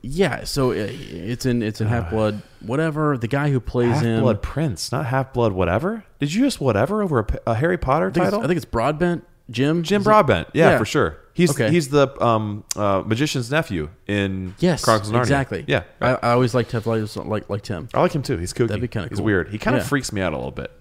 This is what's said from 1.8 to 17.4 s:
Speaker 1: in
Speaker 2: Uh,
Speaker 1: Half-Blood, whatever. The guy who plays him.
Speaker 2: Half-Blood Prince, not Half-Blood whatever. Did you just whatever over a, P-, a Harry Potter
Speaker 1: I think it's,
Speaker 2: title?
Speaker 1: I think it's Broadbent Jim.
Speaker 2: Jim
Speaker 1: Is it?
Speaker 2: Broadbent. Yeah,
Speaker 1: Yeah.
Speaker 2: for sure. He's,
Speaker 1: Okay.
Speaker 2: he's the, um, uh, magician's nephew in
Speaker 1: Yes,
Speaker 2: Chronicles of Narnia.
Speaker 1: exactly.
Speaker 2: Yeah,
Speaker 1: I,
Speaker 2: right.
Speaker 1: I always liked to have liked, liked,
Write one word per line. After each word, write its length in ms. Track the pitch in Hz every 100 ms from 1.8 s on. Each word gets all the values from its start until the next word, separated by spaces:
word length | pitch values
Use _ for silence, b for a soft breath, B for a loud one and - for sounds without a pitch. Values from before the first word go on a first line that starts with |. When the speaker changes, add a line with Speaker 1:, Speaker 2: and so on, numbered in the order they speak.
Speaker 1:
in 80 | 107
Speaker 2:
Uh, 20 |
Speaker 1:
Half-Blood, 520 | 120 85 110 107 104 - -
whatever. 560 | 98 135 160 147 151 135
The 80 | 113
guy 240 | 139 147
who 80 | 131
plays 420 | - 123 120 113
him. 140 | 117 113
Speaker 2:
Half-Blood 260 | 123 107
Prince, 500 | - - 156 98 -
not 140 | 127 127
Half-Blood 460 | 131 131 123 117
whatever. 520 | 95 85 98 175 226 - -
Did 120 | 143
you 120 | 190
just 160 | 277 -
whatever 420 | 135 101 143 214
over 160 | 196 135
a, 60 |
P-, 140 | 107 -
a 100 | - 113
Harry 220 | 165 180
Potter 280 | 127 143 190
Speaker 1:
I 40 |
think 100 | -
it's, 60 | 190
Speaker 2:
title? 140 | 202
Speaker 1:
I 20 | 156
think 120 | 175
it's 80 | -
Broadbent 580 | 117 127 151 175 170 - _ -
Jim. 320 | 113 139 170
Speaker 2:
Jim 200 | 160 208
Speaker 1:
Is 40 | 208
it? 20 |
Speaker 2:
Broadbent. 400 | 214 147 92 -
Yeah, 180 | 139 -
Speaker 1:
Yeah. 60 | 143
Speaker 2:
for 60 |
sure. 320 | 107 151 92 - -
He's, 160 | - 175
Speaker 1:
Okay. 180 | 139 110
Speaker 2:
he's 180 | 175 135
the, 200 | 143 139 -
um, 400 | 117 110 107 104 - -
uh, 260 | 101 95 101
magician's 440 | 113 151 135 117
nephew 380 | 151 - 90 76 - -
in 480 | 101 98 95 92 95
Speaker 1:
Yes, 260 | 185 147
Speaker 2:
Chronicles 240 | - 110 104
of 80 | 117
Narnia. 40 |
Speaker 1:
exactly. 440 | 120 139 131 98 147
Speaker 2:
Yeah, 180 | 123 - -
Speaker 1:
I, 120 | 123
Speaker 2:
right. 80 | 127
Speaker 1:
I 100 | 120
always 220 | 120 127
liked 140 | 127 110
to 40 | 120
have 100 | 110
liked, 300 | 113 107 -
liked, 320 | - 107